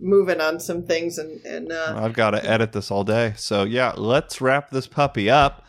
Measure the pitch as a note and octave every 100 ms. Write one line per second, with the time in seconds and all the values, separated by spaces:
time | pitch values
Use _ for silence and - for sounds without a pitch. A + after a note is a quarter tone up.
0 | F3+ G3+ F#3 E3 D#3 E3 - F3 F3 E3
1 | E3+ E3 D#3 D#3 - - D#3+ E3 D#3+ G#2+
2 | A2 A2+ A2 G#2 - A2 A2 G#2 - G2
3 | G2 A2 A#2 G#2+ - G#2 G2 A#2+ B2 -
4 | G#2 C3+ - - C3 C#3 C#3+ C3 B2 -
5 | C#3 - G2+ C#3+ C#3 -